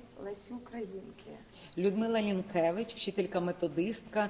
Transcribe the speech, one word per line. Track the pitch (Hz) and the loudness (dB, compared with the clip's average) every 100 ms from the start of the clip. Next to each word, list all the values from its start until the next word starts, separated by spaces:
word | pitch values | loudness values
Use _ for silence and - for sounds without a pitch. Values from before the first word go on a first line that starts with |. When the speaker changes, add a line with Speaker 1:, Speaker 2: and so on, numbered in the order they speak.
| - - | -10 -12
Speaker 1:
Лесі | 196 208 - | -10 -8 -8
Українки. | 247 - 233 196 190 - - - - - - - - | -10 -10 -8 -8 -8 -12 -16 -16 -16 -18 -20 -10 2
Speaker 2:
Людмила | 190 196 226 226 | 4 4 4 4
Лінкевич, | 208 190 185 180 165 180 226 | 4 2 2 4 4 4 -2
вчителька-методистка, | - - 190 180 180 175 175 170 147 196 220 - 214 202 | -4 -4 0 0 2 0 0 0 2 0 0 -2 0 0